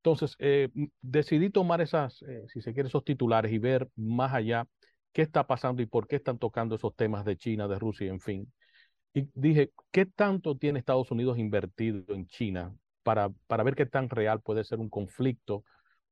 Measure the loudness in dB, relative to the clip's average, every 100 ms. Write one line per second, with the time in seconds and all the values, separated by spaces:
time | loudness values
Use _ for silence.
0 | 0 2 0 -2 2 4 2 -2 -6 _
1 | -2 0 2 2 4 2 2 2 2 0
2 | -2 -6 -14 -14 -12 -10 -6 -2 0 0
3 | 0 0 4 4 4 0 2 0 0 -6
4 | -2 0 0 0 0 -2 -4 _ _ _
5 | _ -2 0 2 0 0 0 -2 -2 -2
6 | 0 -2 -2 -4 -4 -2 -2 -2 -4 -2
7 | -2 -2 -4 -4 -4 -4 -2 -4 -4 -4
8 | -6 -6 -6 -8 -10 _ _ _ _ _
9 | _ -6 -6 0 4 4 4 -2 -4 0
10 | 0 2 0 0 -2 -2 -2 -2 0 0
11 | 0 -2 0 0 0 -2 -2 -4 -4 -4
12 | -6 -8 -8 -6 -4 -4 -6 -12 _ _
13 | 0 2 0 -4 -4 0 2 2 0 0
14 | -2 0 0 0 -2 -4 -2 -4 -6 -6
15 | -6 -2 -2 -2 -4 -8 -10 _ _ _
16 | _